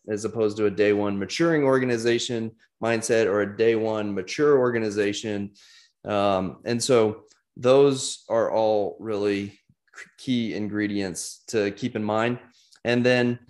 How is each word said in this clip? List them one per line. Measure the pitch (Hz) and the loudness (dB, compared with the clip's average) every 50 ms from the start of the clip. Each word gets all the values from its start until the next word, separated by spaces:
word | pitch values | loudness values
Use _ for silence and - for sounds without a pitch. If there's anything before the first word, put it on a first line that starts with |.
| - | -10
as | - 107 104 107 | -8 -6 -6 -6
opposed | 107 101 117 110 104 101 | -6 -2 0 0 0 0
to | 110 107 | 0 -2
a | 104 | 0
day | 98 98 104 104 104 | 2 2 2 4 4
one | 101 104 101 101 | 2 0 -2 -2
maturing | 98 98 92 - - 165 170 165 151 143 | -4 -6 -6 -2 -2 0 2 2 2 2
organization | 135 131 131 127 127 120 113 113 120 117 117 117 - 123 113 113 113 - _ _ _ _ - | 4 2 2 2 0 -2 0 0 0 0 0 -2 -4 -6 -6 -6 -8 -10 _ _ _ _ -6
mindset | 113 113 117 113 104 - 120 113 113 | -2 0 0 0 0 0 2 2 2
or | 92 98 104 | 2 2 0
a | 101 98 101 | 0 -2 0
day | 104 113 117 113 | 2 2 2 2
one | 110 110 110 110 107 104 104 101 | 2 0 -2 -2 -2 -4 -4 -6
mature | 98 92 - - - 151 147 147 135 | -6 -8 -6 -4 0 2 4 4 4
organization. | 123 123 120 117 110 107 101 104 104 101 101 - - 110 104 101 101 101 101 _ - - - - _ _ _ _ - | 4 2 0 0 -2 -2 0 0 0 0 -2 -4 -6 -6 -6 -6 -6 -8 -12 _ -20 -20 -20 -20 _ _ _ _ -8
Um, | 101 104 101 101 101 98 95 95 90 67 - - | -4 -2 0 0 2 0 0 -2 -4 -6 -8 -6
and | 101 120 120 | -4 -4 -2
so | 117 - 131 117 110 107 104 - - _ _ _ _ _ - | 0 2 4 4 4 2 0 -4 -12 _ _ _ _ _ -12
those | - 123 123 127 139 139 143 135 131 127 - - - _ - | -2 2 4 6 6 6 4 4 0 -4 -8 -10 -10 _ -4
are | 110 113 107 - | -2 0 0 0
all | 80 110 113 107 107 104 101 - - - | 0 0 0 2 2 0 0 -2 -6 -10
really | 98 110 107 98 104 104 101 98 101 | -8 -6 -4 -2 0 0 0 0 -4
k-, | 101 - _ _ _ _ _ _ _ _ - - _ _ | -8 -12 _ _ _ _ _ _ _ _ -20 -20 _ _
key | - - - 127 120 117 107 76 | -12 -4 -2 -2 -2 -2 -2 -4
ingredients | 95 107 101 104 104 104 101 101 101 98 95 82 - - - - - _ | -4 -6 -4 -4 -2 -2 -2 -2 -2 -4 -4 -6 -8 -10 -12 -14 -16 _
to | - - 110 101 101 | -4 -2 -2 0 -2
keep | 101 - 127 123 - | -2 -4 -6 -6 -4
in | 110 107 | -4 -2
mind. | 104 107 110 113 120 123 120 - - _ _ _ _ _ _ - | -2 0 0 0 0 -2 -4 -10 -20 _ _ _ _ _ _ -2
And | 117 120 123 120 | 0 2 2 4
then, | 123 127 123 123 120 120 120 _ | 4 4 4 2 0 -2 -4 _